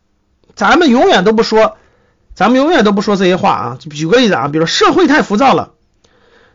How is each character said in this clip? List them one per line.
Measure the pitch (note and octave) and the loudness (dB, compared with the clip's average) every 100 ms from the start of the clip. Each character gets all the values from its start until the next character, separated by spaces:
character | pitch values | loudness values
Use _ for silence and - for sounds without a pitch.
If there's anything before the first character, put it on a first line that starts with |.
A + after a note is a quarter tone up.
| _ _ _ _ _ - | _ _ _ _ _ -6
咱 | E3+ D4 | 0 2
们 | E4+ | 2
永 | A#3 F#4+ | 2 2
远 | A#3 F#3+ | 2 0
都 | |
不 | A3+ | 0
说， | A3 A3 G#3+ - _ _ _ _ _ | 0 2 0 -2 _ _ _ _ _
咱 | - G3 | -4 0
们 | C4 | 2
永 | D4 | 2
远 | E4+ G#3+ | 2 0
都 | |
不 | G3+ | 0
说 | G#3 G3 | -2 -2
这 | F#3 | 0
些 | F#3 | 0
话 | F#3+ | -2
啊。 | A2 A2+ C3 | -2 -6 -12
就 | D#3 | -14
举 | D3 D#3+ | -8 0
个 | A#3+ | 2
例 | A#3 | 2
子 | |
啊， | D3 C#3+ | 0 -2
比 | D#3 | -2
如 | D#3+ | -2
说 | |
社 | - G4+ | 0 0
会 | D4 E4 | 2 2
太 | D4 | 0
浮 | G#3 G#3 | 0 0
躁 | C4 | 0
了， | E3 - _ _ _ _ _ _ _ _ | 0 -4 _ _ _ _ _ _ _ _